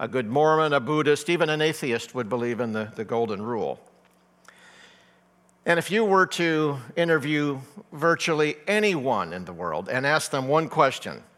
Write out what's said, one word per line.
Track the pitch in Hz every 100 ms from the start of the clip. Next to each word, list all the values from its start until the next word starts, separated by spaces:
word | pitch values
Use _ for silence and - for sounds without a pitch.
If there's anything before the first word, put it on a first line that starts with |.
A | 117
good | 131 107
Mormon, | 135 156 156 156
a | 143
Buddhist, | 120 151 151 147 -
even | 170 151
an | 151
atheist | 156 151 143 117 -
would | 127 110
believe | 120 120 113
in | 120
the, | 110 110 -
the |
golden | 104 117 113 101
rule. | 110 113 76 64 - _ _ _ _ _ - - - - - _ _ _ _ _ _ _ 175
And | 170
if | 160
you | 208
were | 214 190 185
to | - 170 156 151 135 120
interview | - 170 160 143 151 147 135 131 - -
virtually | 151 170 165 - 151 151 - -
anyone | 208 214 165 131 107 85
in | 90
the | 90
world | 85 87 78 95
and | 127 139
ask | 156 -
them | 139 131
one | 156 160
question, | 160 135 - 95 65 -